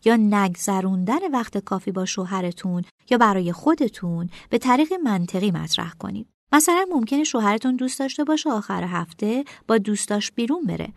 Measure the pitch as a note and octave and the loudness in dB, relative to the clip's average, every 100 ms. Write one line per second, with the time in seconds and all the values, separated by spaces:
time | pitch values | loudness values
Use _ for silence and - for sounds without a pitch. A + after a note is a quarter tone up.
0 | A3 A#3 G#3+ G3+ G3 F3 - F#3+ F#3+ F#3 | 2 4 4 4 0 -2 -2 0 0 0
1 | F#3 C#4+ F#4+ C4 A3+ G3+ G3 F#3+ - F#3+ | 0 0 0 -2 -2 -6 -4 -4 -4 -4
2 | F#3+ - F#3 F#3+ F3+ F3 F#3 F3+ F3+ _ | -4 -4 -4 -4 -4 -4 -4 -4 -6 _
3 | - B3 A3+ F#3+ E3+ F3 D4 E4 A#3 - | 0 4 4 4 0 0 0 2 0 -2
4 | F3 E3+ F3 - - A#3 B3+ B3 D#4 F#4 | -6 -4 -6 -10 -4 0 4 4 4 0
5 | C#4+ G3 F3 F#3 G3+ E3 D#3 - E3+ - | 0 0 -2 -2 0 -2 -2 -4 -4 -10
6 | F#3+ G3 - _ _ C#4+ C#4 F4 F#4+ D#4 | -10 -10 -12 _ _ 4 6 4 2 0
7 | A3 C#4 D4+ B3 G#3 A3 B3+ B3+ B3+ - | 0 0 0 2 2 2 0 0 -2 -4
8 | C4+ C#4+ D4 D#4 D4+ A3 - F#3 F3 F3 | -4 -2 0 0 0 -2 -2 -4 -4 -4
9 | E3+ - G#3+ A#3+ C#4+ - - A3+ G#3 G#3 | -6 -4 -2 -2 -4 -8 0 0 2 -2
10 | - G#3 G3+ - A#3 F4 B3+ E3 - | -2 -4 -4 -4 -2 -2 -2 -4 -8